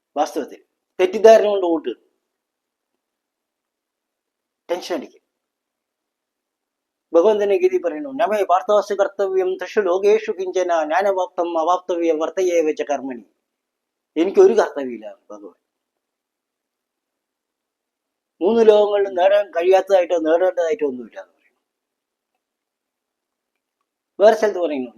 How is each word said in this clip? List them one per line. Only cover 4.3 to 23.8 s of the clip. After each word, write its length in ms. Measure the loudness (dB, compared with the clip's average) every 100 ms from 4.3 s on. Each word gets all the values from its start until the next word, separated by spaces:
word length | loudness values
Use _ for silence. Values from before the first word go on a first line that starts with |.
| _ _ _ -10
ടെൻഷൻ 240 | -10 -6
അടിക്കും. 260 | -10 -10 _ _ _ _ _ _ _ _ _ _ _ _ _ _ _ _ _ _ _ _
ഭഗവാൻ 300 | 2 2 2
തന്നെ 160 | 0 0
ഗീതയിൽ 240 | 0 0
പറയുന്നു, 260 | -4 -8 -10
"നമേ 360 | -4 -2 -2
പാർത്ഥാസ്യ 500 | 0 0 2 -2 0
കർത്തവ്യം 640 | -2 -4 -2 -4 -2 -2 -4
തൃഷു 240 | -6 -4
ലോകേഷു 520 | -2 0 2 0 -2
കിഞ്ചന, 520 | -8 -6 -4 -2 -2
ജ്ഞാനവാപ്തം 720 | -2 -2 -2 -2 -4 -6 -6 -4
അവാപ്തവ്യം 600 | -2 -2 -2 -4 -2 -2
വർത്തയേവ 540 | -4 -4 -2 0 -2
ച 100 | -2 -4
കർമ്മണി." 340 | -6 -8 -14 -18 _ _ _ _ _ _ _ _ -4
എനിക്കൊരു 360 | -2 4 4
കർത്തവ്യമില്ല 640 | 4 -2 -4 -10 -10 -16 -20 -20
ഭഗവാൻ. 240 | -20 -20 -20 _ _ _ _ _ _ _ _ _ _ _ _ _ _ _ _ _ _ _ _ _ _ _ _ _ _ _ -4
മൂന്ന് 280 | 0 2 6
ലോകങ്ങളിലും 460 | 6 4 0 -2
നേടാൻ 360 | 0 2 2 0
കഴിയാത്തതായിട്ടോ 680 | -2 2 2 4 0 2 0
നേടേണ്ടതായിട്ടോ 680 | 0 0 0 0 -2 -2 -4
ഒന്നുമില്ല 340 | -6 -14 -18
എന്ന് 140 | -20
പറയുന്നു. 240 | _ _ _ _ _ _ _ _ _ _ _ _ _ _ _ _ _ _ _ _ _ _ _ _ _